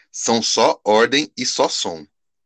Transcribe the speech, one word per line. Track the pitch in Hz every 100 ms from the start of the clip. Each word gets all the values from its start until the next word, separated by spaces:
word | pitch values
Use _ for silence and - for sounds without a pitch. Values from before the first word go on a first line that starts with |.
| _
são | - - 117
só | 110 - 123 -
ordem | 104 107 120 139 156 -
e |
só | 123 - 139
som. | - 101 82 76 _ _ _